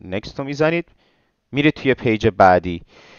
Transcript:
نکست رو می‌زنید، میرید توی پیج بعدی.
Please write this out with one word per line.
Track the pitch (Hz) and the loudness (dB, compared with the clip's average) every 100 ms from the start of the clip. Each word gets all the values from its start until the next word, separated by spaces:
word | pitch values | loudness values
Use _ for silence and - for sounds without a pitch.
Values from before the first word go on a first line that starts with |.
نکست | 92 95 - - | -10 -10 -10 -12
رو | 139 | -10
می‌زنید، | 143 156 170 - _ _ _ _ _ _ | -2 -2 -2 -6 _ _ _ _ _ _
میرید | 131 147 | -2 0
توی | - 139 | 0 -2
پیج | 120 123 110 113 | 0 0 0 0
بعدی. | 95 95 90 87 85 - _ _ | 4 4 4 0 -8 -12 _ _